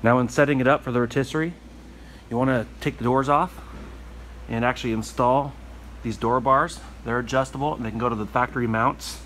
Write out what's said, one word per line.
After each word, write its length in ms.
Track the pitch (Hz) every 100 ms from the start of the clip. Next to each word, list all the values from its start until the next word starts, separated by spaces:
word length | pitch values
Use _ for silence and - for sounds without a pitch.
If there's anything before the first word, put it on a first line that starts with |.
Now, 200 | 113 127
in 80 | 120
setting 320 | 120 143 135
it 80 | 127
up 160 | 143
for 80 | -
the 80 | 123
rotisserie, 540 | 117 131 131 156 160 175 - - - - - - -
you 100 | 117
wanna 280 | 131 127 107 -
take 180 | 147 127
the 60 |
doors 240 | 117 131 135
off 300 | 143 180 - - - - - - - - - -
and 160 | 117
actually 280 | 120 123 123
install 600 | 110 110 - 123 135 143 - - - - -
these 120 | 120 104
door 220 | 117 123
bars. 400 | 123 135 160 - - -
They're 140 | 117 120
adjustable, 560 | 117 131 131 135 143
and 100 | 156
they 60 | 113
can 80 | 107
go 100 | 120
to 60 |
the 120 | 113 104
factory 420 | 127 123 131 120
mounts 520 | 113 120 147 - -